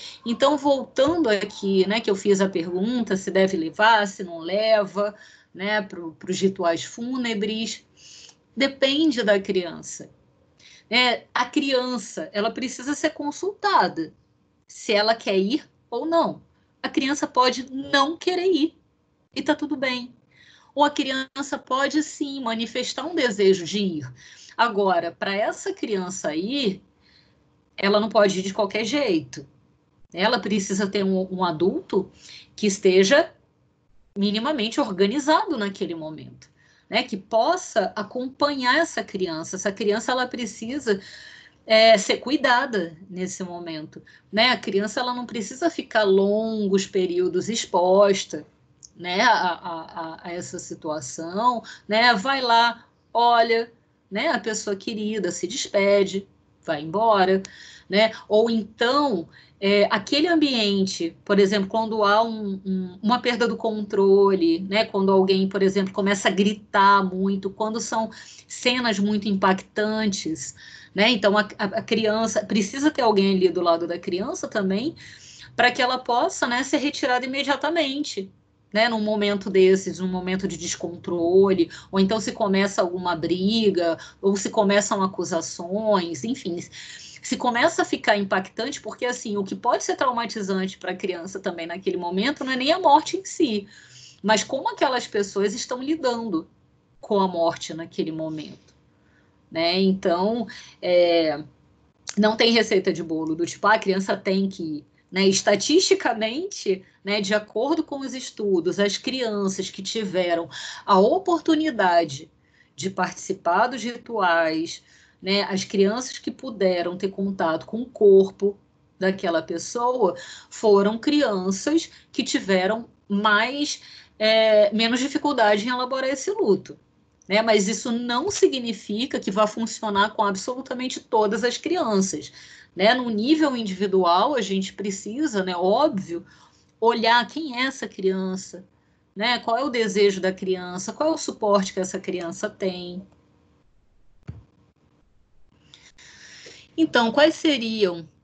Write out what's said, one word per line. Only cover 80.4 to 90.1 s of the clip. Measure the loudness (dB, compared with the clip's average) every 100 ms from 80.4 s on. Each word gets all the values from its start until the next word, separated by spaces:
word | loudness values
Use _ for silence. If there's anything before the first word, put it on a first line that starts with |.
| -4
de | -6
descontrole, | -8 -8 -8 -10 -6 -2 4 6 6 4 0 -4 -4
ou | 2
então | 2 2
se | -2
começa | -2 2 2 2 0
alguma | -2 -2 -4 -2
briga, | -2 0 0 2 2 2 0 -2 -8 -4
ou | 0 0
se | -2
começam | 2 4 4 2 0
acusações, | -2 -4 -4 -4 -4 -10 -6 -4 2 2 0 -6
enfim, | -6 -6 -6 -8
se | -10 -18 -18 -18 -20 -14 -8 -2
começa | -2 2 0 0
a | -2
ficar | -2 0 0
impactante, | 0 -2 -4 -8 -8 -8
porque, | -12 -8 -6
assim, | -6 -6 -6
o |
que | -6 -4
pode | -2 0
ser | -2 -2
traumatizante | -2